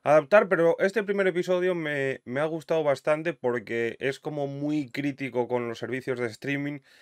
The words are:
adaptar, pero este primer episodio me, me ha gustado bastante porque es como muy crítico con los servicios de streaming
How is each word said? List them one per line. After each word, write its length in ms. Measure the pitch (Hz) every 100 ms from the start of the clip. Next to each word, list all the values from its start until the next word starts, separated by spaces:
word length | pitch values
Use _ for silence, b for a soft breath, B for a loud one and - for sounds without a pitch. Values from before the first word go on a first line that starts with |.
adaptar, 460 | 135 151 139 208 196
pero 300 | 175 170 -
este 240 | 190 220
primer 240 | 202 196 190
episodio 480 | 170 175 180 185
me, 480 | 175 151 143 139 127
me 160 | 120 131
ha 60 | 156
gustado 360 | 165 - 160
bastante 520 | 147 135 156 151 165
porque 600 | - 123 120 101 117 117 -
es 180 | 135 135
como 280 | 151 147 139
muy 440 | 139 147 151 127
crítico 560 | 139 143 131 131 120 117
con 220 | 123 120
los 100 | 113
servicios 400 | 113 127 135 120
de 100 | 117
streaming 500 | 107 139 139 143 147 b b